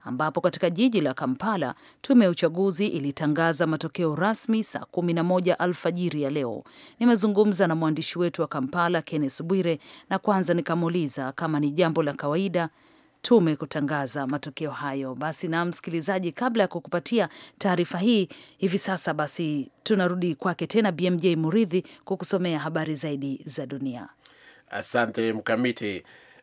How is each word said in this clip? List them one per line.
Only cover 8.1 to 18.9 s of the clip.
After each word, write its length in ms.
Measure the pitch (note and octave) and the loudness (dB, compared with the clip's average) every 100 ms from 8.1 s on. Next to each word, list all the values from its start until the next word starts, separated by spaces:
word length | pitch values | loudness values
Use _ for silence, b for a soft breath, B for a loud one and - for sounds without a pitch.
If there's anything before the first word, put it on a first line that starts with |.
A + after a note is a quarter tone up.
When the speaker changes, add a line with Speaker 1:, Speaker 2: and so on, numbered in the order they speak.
| E3+ | -2
Speaker 1:
wetu 220 | F3 - | -2 -2
wa 60 | D#3 | -4
Kampala, 540 | D3 C3 E3+ E3+ F3 | -2 -4 0 0 0
Kenneth 420 | - D#3+ C#3 - | -2 -2 0 0
Bwire, 360 | E3 F#3+ E3+ D#3+ B B B | 0 0 0 -2 B B B
na 100 | F#3+ | -2
kwanza 340 | - G3 E3+ | 0 2 2
nikamuuliza 800 | F3 E3 E3+ E3 F3 D3 C#3+ C3 | 0 0 0 0 0 -2 -4 -6
kama 280 | - D#3+ D3+ | -4 -2 0
ni 120 | D3 | 0
jambo 320 | D3 E3+ D#3+ | 2 2 2
la 100 | D3+ | -2
kawaida 560 | C3+ D3 D#3 G3 F3 E3 b b b b b | -2 -2 0 0 -2 -4 b b b b b
tume 320 | - A#3 E3 D3+ | 4 6 4 0
kutangaza 720 | - D#3 C#3+ D3+ C3+ D3 C3 | -4 -4 -2 -2 -2 -2 -2
matokeo 440 | C#3+ D3+ - D3+ | -4 -6 -8 -8
hayo. 440 | C3+ C#3+ C3+ C3+ B2+ | -6 -6 -6 -6 -6
Basi 320 | D3+ D#3 F3 | -4 -4 -2
na 180 | E3 F3 | -2 0
msikilizaji, 680 | E3+ - E3 D#3 F#3+ F3 | -2 -4 -4 -2 -2 -2
kabla 320 | - B3+ A#3 | -2 -2 2
ya 40 | F#3 | 0
kukupatia 640 | F3 - F3 - A#3 E3+ B B B | -2 -4 -4 0 0 0 B B B
taarifa 400 | G3+ F3 F3 F3 | 0 2 0 0
hii 320 | G#3 A3+ F3+ B B B | 4 4 2 B B B
hivi 200 | F#3+ G3 | -2 2
sasa, 360 | - | 0